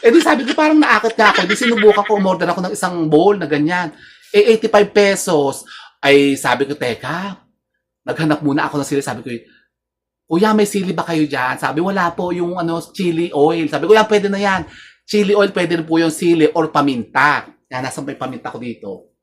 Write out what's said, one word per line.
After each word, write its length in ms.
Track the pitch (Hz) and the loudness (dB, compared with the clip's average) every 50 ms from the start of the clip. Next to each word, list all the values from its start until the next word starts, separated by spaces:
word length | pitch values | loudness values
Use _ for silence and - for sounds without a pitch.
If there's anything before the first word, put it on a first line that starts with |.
| - | 2
Eh, 80 | 240 | 6
di 80 | 233 339 | 4 6
sabi 240 | 320 330 302 240 269 | 4 4 0 0 -2
ko, 80 | 240 | -4
parang 240 | 294 - 302 302 311 | 0 0 2 4 4
naakit 400 | 311 285 254 233 214 214 226 220 | 4 4 4 2 2 0 -2 0
nga 160 | - 214 202 | 2 2 2
ako. 160 | 190 - 180 | 2 2 -2
Di 80 | 175 214 | -2 -2
sinubukan 480 | - 247 233 233 208 208 214 202 202 202 | -2 0 0 0 4 4 4 4 4 2
ko, 160 | - 220 202 | 0 0 0
umorder 320 | 190 190 185 165 175 170 | 0 0 0 0 -2 -2
ako 160 | 175 - 180 | -2 -4 -4
ng 80 | 185 214 | -6 -6
isang 320 | - - 180 180 170 160 | -4 -6 -6 -4 -4 -2
bowl 320 | 156 151 151 175 202 208 196 | 2 2 4 4 4 2 2
na 80 | 170 | -2
ganyan. 480 | 147 151 143 147 156 180 180 180 151 - _ - - - _ _ - - | -4 -2 -2 0 -2 -2 -2 -4 -6 -10 _ -20 -20 -20 _ _ -2 2
Eh, 160 | 202 208 202 | 2 4 4
eighty-five 400 | 226 220 - 214 - 208 208 202 | 2 2 2 2 2 2 2 4
pesos. 720 | - 208 202 196 196 185 - - 175 147 139 135 131 - - - - - - - _ _ - | 2 2 4 4 2 0 -2 -2 0 0 0 0 -4 -6 -14 -18 -20 -20 -20 -20 _ _ 2
Ay, 320 | 139 143 143 143 143 139 | 4 6 6 6 4 0
sabi 320 | 135 - 135 123 123 139 | -2 0 -2 0 0 -2
ko, 80 | 135 143 | -6 -4
"Teka." 640 | 143 127 123 113 - - 127 156 175 190 202 190 - _ _ _ _ _ _ _ _ _ _ _ _ _ | -6 -4 -6 -6 -6 -8 -8 -8 -8 -8 -10 -12 -14 _ _ _ _ _ _ _ _ _ _ _ _ _
Naghanap 400 | 123 - - 160 156 151 147 151 | -10 -6 -2 0 0 0 0 0
muna 240 | 147 139 151 156 | -2 -2 -2 -2
ako 160 | 143 - 143 139 | -2 -4 -6 -4
ng 40 | |
sili. 120 | - 147 139 | -2 -4 -4
Sabi 240 | 139 139 123 110 123 | -4 -6 -10 -10 -10
ko, 80 | 127 120 113 - _ _ _ _ _ _ _ _ _ _ _ _ _ _ _ _ | -12 -12 -12 -14 _ _ _ _ _ _ _ _ _ _ _ _ _ _ _ _
"Kuya, 240 | _ 160 170 208 214 | _ 0 0 2 2
may 160 | 214 214 208 | 4 2 2
sili 240 | 202 208 202 185 180 | 0 0 -4 -4 -4
ba 160 | 180 170 170 | -4 -6 -4
kayo 160 | - 170 156 156 | -4 -2 -2 -2
dyan?" 320 | 143 139 131 127 127 131 | -2 -2 -4 -4 -4 -4
Sabi, 240 | 131 - 135 131 151 | -4 -6 -4 -4 -2
"Wala 320 | 175 190 196 196 180 175 | -4 -2 -2 -2 -2 -4
po, 240 | 170 - 185 175 175 | -4 -4 -6 -4 -4
yung 240 | 175 175 175 180 180 | -4 -4 -6 -4 -6
ano, 240 | 170 165 165 170 160 | -4 -4 -4 -6 -8
chili 480 | - _ - 190 175 165 160 170 170 | -12 _ -4 -4 -2 -2 -2 -4 -4
oil." 400 | - 147 143 160 170 165 160 147 | 2 2 2 2 2 0 -2 -4
Sabi 160 | - 139 147 | -4 -4 2
ko, 80 | 165 214 | 4 4
"Yan, 160 | 220 214 214 | 4 4 2
pwede 160 | 214 208 190 | 2 0 0
na 160 | 202 196 196 202 | -2 -4 -2 -2
yan. 240 | 202 190 180 156 - - - - - _ _ _ | -2 -2 -2 -4 -10 -16 -20 -20 -20 _ _ _
Chili 240 | - - 208 208 190 | -4 0 0 2 2
oil, 240 | 202 208 202 196 196 | 2 2 2 2 0
pwede 240 | 190 175 160 175 170 | -2 -2 -2 -2 -4
na 80 | 160 | -2
po 160 | 160 165 165 165 | 0 0 2 2
yung 80 | 165 | 0
sili 400 | 156 - 190 175 170 165 151 156 | -2 0 0 2 4 4 2 2
or 160 | - 170 156 | 2 0 -2
paminta." 800 | 156 - 151 143 143 131 120 110 - _ 135 135 147 143 123 - - _ _ _ _ | 0 0 0 0 0 -2 -4 -8 -4 _ 2 2 2 2 0 -4 -10 _ _ _ _
Yan, 80 | 131 127 | -10 -8
nasan 240 | 131 131 - - 143 | -8 -8 -8 -8 -10
pa 80 | 139 | -10
yung 160 | 135 - 135 | -10 -10 -10
paminta 240 | 127 127 120 - 127 | -10 -10 -10 -12 -12
ko 80 | 120 113 | -12 -10
dito? 560 | 120 123 113 - - 101 95 92 _ _ _ _ | -12 -12 -12 -12 -12 -14 -14 -14 _ _ _ _